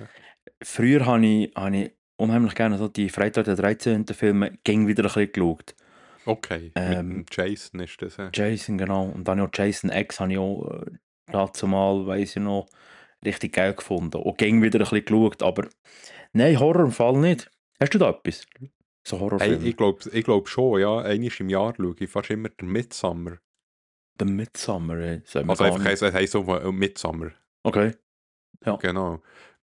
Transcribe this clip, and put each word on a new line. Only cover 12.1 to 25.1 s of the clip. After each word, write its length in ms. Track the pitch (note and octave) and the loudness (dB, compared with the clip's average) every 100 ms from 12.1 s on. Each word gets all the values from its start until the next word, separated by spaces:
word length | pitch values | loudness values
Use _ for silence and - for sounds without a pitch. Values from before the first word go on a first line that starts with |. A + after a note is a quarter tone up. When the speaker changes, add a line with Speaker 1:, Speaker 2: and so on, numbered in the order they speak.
| F#2+ G2 G2 | -4 -4 -4
Speaker 1:
ich 60 | |
noch, 240 | G#2 G2 - _ _ - _ _ - | -2 -4 -6 _ _ -20 _ _ -6
richtig 280 | - - | -4 -4
geil 200 | - F#2+ | 0 0
gefunden. 440 | G2 - F2+ E2+ E2 | -2 -4 -4 -4 -4
Und 200 | - - | -4 0
gäng 240 | G#2+ A2+ | 4 6
wieder 180 | A2 G#2+ | 6 4
ein 40 | |
bisschen 220 | G2 G#2+ - | 2 0 2
geschaut, 360 | A2 A2 - | 4 4 2
aber 260 | F#2 F#2+ - _ _ - - - - | 0 0 -6 _ _ -20 -20 -20 -4
nein, 260 | A2 C#3 C#3 | 2 4 6
Horror 260 | D3 F3 D3 | 4 4 4
im 60 | |
Fall 220 | - A#2+ C3 | 4 4 4
nicht. 320 | E3 D3 - _ _ - | 4 2 -4 _ _ -2
Hast 140 | C#3+ G#3 | 2 4
du 20 | |
da 140 | C3+ | 4
etwas? 340 | - F2+ - - _ C3+ _ _ _ | 2 -6 -8 -12 _ -20 _ _ _
So 160 | - F#2 | -10 -6
Horrorfilme? 400 | G2+ G2 G2+ A#2 | -2 0 2 2
Speaker 2:
Hey, 80 | A#2+ | 0
ich 60 | A2+ | 2
glaub, 280 | G#2 G2 - | 0 0 -4
ich 180 | A2+ | -4
glaub 240 | A2+ G#2 G2 | 2 0 0
schon, 320 | - B2+ G2+ | -2 0 2
ja. 200 | G2+ A2 | 2 0
Einmal 320 | G#2 G#2 A#2+ - | -2 -2 -2 -6
im 100 | F#2+ | -2
Jahr 240 | F#2+ A2 A#2 | 0 0 -2
schaue 200 | F2+ F2 | -6 -4
ich 100 | F#2+ | -6
fast 200 | G2+ - | -6 -4
immer 200 | A2 A2 | -6 -8
den 200 | - F2+ | -10 -6
Midsommar. 680 | G#2 B2 - F#2 E2+ E2+ E2+ _ _ _ _ _ _ _ - | -4 -4 -6 -4 -4 -8 -12 _ _ _ _ _ _ _ -4
Speaker 1:
Der 80 | G2+ | -2
Midsommar, 720 | G2 A2+ - - F#2+ E2 E2 | -2 -6 -8 -6 -6 -6 -6
ey. 220 | E2+ | -6